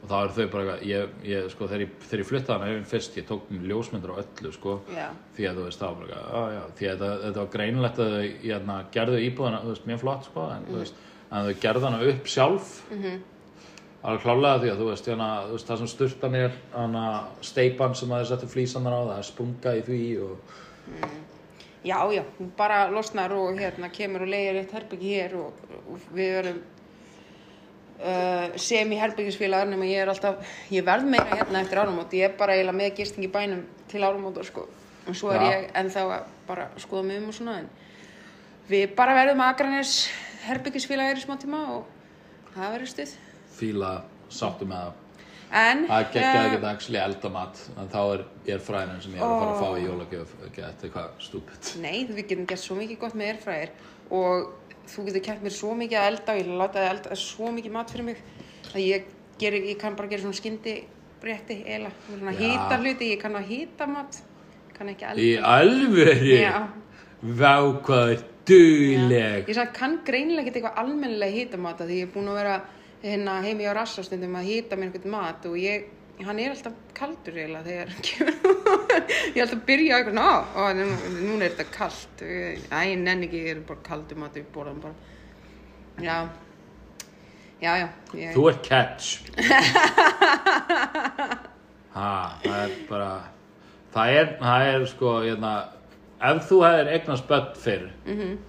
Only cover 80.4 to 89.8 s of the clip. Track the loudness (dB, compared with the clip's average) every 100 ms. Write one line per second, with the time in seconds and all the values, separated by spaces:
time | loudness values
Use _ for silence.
80.4 | 2 0 0 2 0 -2 -4 -4 -2 0
81.4 | -2 -2 -8 -4 -6 -6 -16 -14 -10 -8
82.4 | -6 -8 -6 0 0 0 2 0 0 -4
83.4 | -4 -6 -8 -14 -10 -10 -10 -12 -12 -12
84.4 | -14 -12 -12 -12 -14 -16 -20 -20 -20 -20
85.4 | -20 -20 -20 -20 -20 -10 -4 -4 -4 -10
86.4 | -20 -20 -20 -20 -20 -20 -20 -20 -20 -20
87.4 | -20 -6 0 0 -2 -8 -14 -10 -2 4
88.4 | 4 4 2 2 2 -2 -8 -8 -8 -2
89.4 | 6 6 8 6